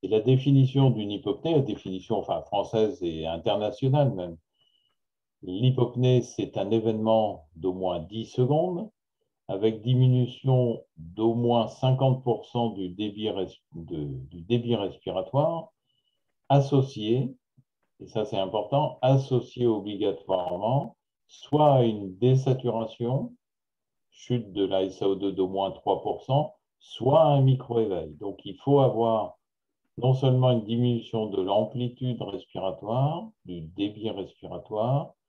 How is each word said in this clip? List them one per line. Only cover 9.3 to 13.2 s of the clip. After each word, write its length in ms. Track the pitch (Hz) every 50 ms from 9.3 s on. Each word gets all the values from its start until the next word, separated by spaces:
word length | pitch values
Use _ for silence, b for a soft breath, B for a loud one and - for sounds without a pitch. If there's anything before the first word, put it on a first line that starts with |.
| _ _ _ -
avec 340 | 98 95 104 110 110 110
diminution 1000 | 104 120 127 127 127 127 127 127 123 120 - - - 135 131 127 123 120 113 - - _ _
d'au 380 | 82 80 82 90 104 110 117 113
moins 340 | 120 120 120 120 117 110 -
cinquante 560 | - - - 131 131 131 135 131 123 - -
pour 220 | 123 113 - -
cent 240 | - - 123 120 113
du 180 | 101 95 95 90
débit 400 | 87 98 107 107 101 104